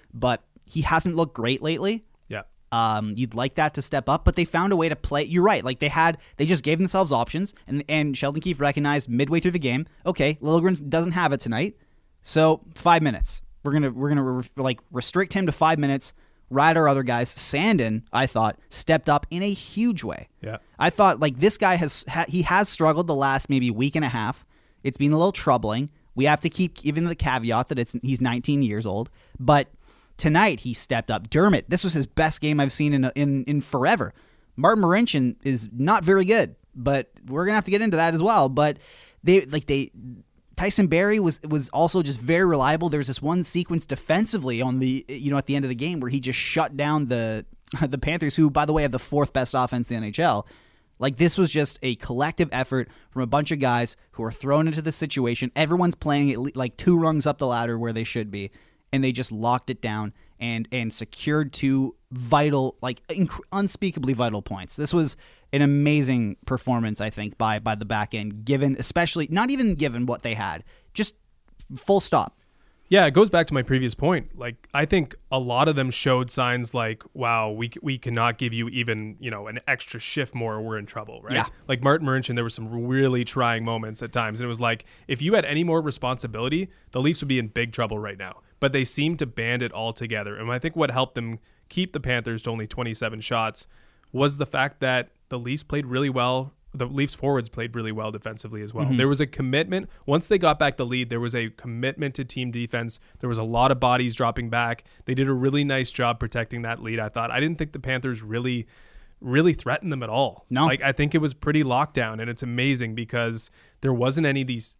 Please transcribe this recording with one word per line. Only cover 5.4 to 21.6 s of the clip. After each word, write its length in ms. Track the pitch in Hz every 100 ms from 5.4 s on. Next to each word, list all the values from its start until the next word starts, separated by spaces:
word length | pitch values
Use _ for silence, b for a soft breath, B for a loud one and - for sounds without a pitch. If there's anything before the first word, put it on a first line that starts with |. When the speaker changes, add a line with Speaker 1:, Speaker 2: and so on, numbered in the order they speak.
Speaker 1:
right. 200 | 196 170
Like, 140 | 127 131
they 100 | 143
had, 300 | 139 165 160 b b
they 100 | 156
just 180 | 175
gave 140 | 147 160
themselves 340 | 185 190 170
options, 420 | 127 117 160 196 - b
and, 160 | 143 147
and 300 | 151 147 131
Sheldon 220 | 143 151
Keefe 200 | 185 143
recognized 480 | 143 143 147 147 127
midway 300 | 120 139 165
through 140 | 185
the 80 | 175
game, 260 | 135 123 160 b
"Okay, 340 | 170 185 143 156
Liljegren 460 | 151 165 180 170 143
doesn't 240 | 160 175
have 200 | 175 160
it 60 | 135
tonight, 380 | 120 110 190 - _ _ _ _
so 380 | - 156 160 160 -
five 260 | - 175 170
minutes. 400 | 151 107 - - - -
We're 100 | 147
gonna, 180 | 151 139
we're 180 | 120 143
gonna 140 | 147
re-, 220 | 131 127 120 -
like, 240 | 131 123 -
restrict 420 | 123 - 180 196
him 140 | 196 180
to 60 |
five 260 | - 156 160
minutes, 340 | 143 139 - - _ _ -
ride 260 | 131 156 165
our 120 | 151
other 160 | 139
guys." 280 | 123 120 123
Sandin, 680 | - - 139 202 196 113 107 -
I 140 | 117 135
thought, 320 | - 110 - b
stepped 400 | - - 156 -
up 180 | 147 -
in 140 | 170
a 80 | 202
huge 500 | 196 - 202 240 185
way. 260 | 110 - - -
Speaker 2:
Yeah. 160 | 107 113 b b
Speaker 1:
I 140 | 156
thought, 300 | - 196 131
like, 180 | 151 123
this 180 | 190
guy 200 | -